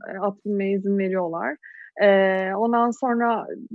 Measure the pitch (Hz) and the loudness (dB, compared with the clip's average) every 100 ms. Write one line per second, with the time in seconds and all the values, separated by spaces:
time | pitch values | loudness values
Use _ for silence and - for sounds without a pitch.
0 | - 190 202 196 208 202 196 196 196 196 | -12 -6 -6 -4 -4 -2 0 0 0 0
1 | 190 190 175 165 196 302 - - - - | 0 -2 -2 -4 -6 -8 -14 -20 -20 2
2 | 202 196 190 190 190 190 226 233 240 233 | 4 6 4 2 -2 -2 0 2 2 0
3 | 262 233 233 220 - 85 - | -2 0 0 0 -4 -12 -12